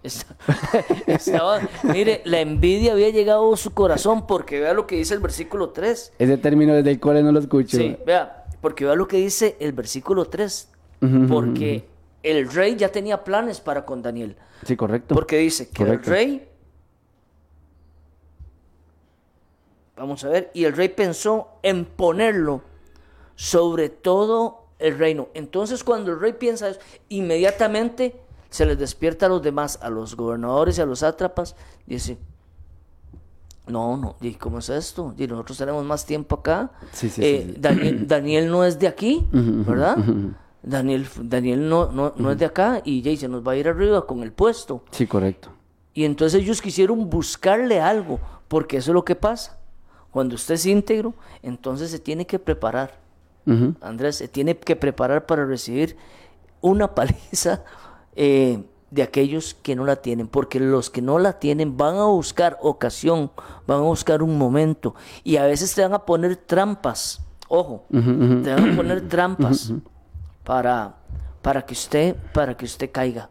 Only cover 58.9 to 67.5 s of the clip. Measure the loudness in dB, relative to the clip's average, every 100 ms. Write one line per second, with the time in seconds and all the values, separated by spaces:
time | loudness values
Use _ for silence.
58.9 | -2 0 2 0 0 -8 -10 -6 -2 0
59.9 | -2 -2 -6 -2 -2 -2 0 2 2 0
60.9 | -6 0 2 2 0 -2 0 -2 0 0
61.9 | 2 2 2 0 0 0 2 -2 0 -4
62.9 | -2 0 0 -2 -10 -20 -12 -2 2 2
63.9 | 0 0 2 2 2 2 2 2 0 -6
64.9 | -8 -20 -12 0 4 4 2 -2 0 2
65.9 | 0 0 2 2 -2 0 0 2 -2 -4
66.9 | -4 -8 -10 -14 -16 0